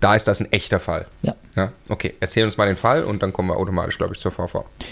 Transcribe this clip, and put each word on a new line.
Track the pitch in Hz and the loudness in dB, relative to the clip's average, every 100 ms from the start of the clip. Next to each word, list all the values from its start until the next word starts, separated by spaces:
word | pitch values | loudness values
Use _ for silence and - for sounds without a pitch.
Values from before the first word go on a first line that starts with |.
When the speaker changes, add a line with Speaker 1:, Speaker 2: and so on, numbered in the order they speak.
Speaker 1:
Da | 98 107 | 4 4
ist | - | 2
das | 98 | 0
ein | 110 | 0
echter | 101 - 95 | 0 2 -2
Fall. | - 82 - - | 0 -6 -6 -8
Speaker 2:
Ja. | - - - | -6 -6 -6
Speaker 1:
Ja? | - 98 - - | -2 -2 -4 -8
Okay, | 107 - - | -4 -4 -4
erzähl | 95 - | -2 2
uns | 110 98 | 2 4
mal | 101 | 2
den | |
Fall | 92 117 147 | 2 2 2
und | - 104 | 0 0
dann | 95 | -2
kommen | - 92 | 0 -2
wir | - | 0
automatisch, | 95 90 82 - | 0 0 -2 -2
glaub | 90 | -4
ich, | 92 | -2
zur | - | -4
V | - 87 | -4 -4
V. | - - - - | -6 -8 -12 -14